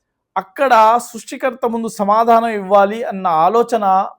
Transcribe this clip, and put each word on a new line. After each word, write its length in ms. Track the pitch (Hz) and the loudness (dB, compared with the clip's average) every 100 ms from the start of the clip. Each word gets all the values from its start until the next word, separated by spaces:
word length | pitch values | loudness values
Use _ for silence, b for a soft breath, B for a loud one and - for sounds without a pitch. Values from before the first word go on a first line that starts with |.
| _ _ _ 190 | _ _ _ -10
అక్కడ 580 | 185 - 269 226 220 240 | -10 -4 2 4 4 2
సృష్టికర్త 680 | 233 226 - 269 262 254 240 | -4 -14 -16 -8 -6 -4 -6
ముందు 220 | 226 226 | -6 -8
సమాధానం 600 | - 196 214 233 226 226 | -6 0 0 4 2 0
ఇవ్వాలి 560 | 208 190 202 196 226 | -6 0 2 2 0
అన్న 220 | - 196 185 | -8 -6 -2
ఆలోచన, 840 | 156 175 226 233 226 196 190 202 | 0 2 2 0 -2 0 0 -2